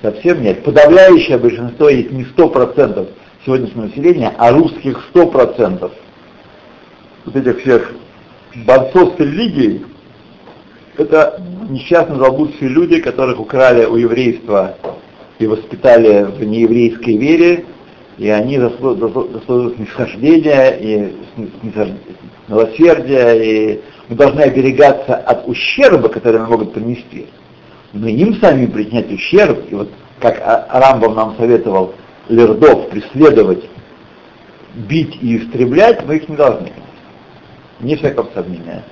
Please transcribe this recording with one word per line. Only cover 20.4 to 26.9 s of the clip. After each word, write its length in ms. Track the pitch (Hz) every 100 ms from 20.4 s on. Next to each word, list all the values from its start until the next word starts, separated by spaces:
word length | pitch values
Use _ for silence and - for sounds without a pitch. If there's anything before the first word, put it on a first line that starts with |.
| 151 139 131
и 460 | - 107 107 98 - - -
сни-, 160 | 101 -
снисхож-, 360 | 113 98 101 98 - - - - -
милосердия, 840 | 107 110 - 170 156 131 135 120
и 480 | 113 110 110 107 107 - - -
мы 80 | 117
должны 260 | 139 139
оберегаться 760 | 143 131 131 131 143 - - 127
от 320 | - 120 -
ущерба, 600 | 123 - - 269 165 113
который 320 | 107 120 113
они 100 | 113
могут 240 | 113 101
принести. 540 | - 113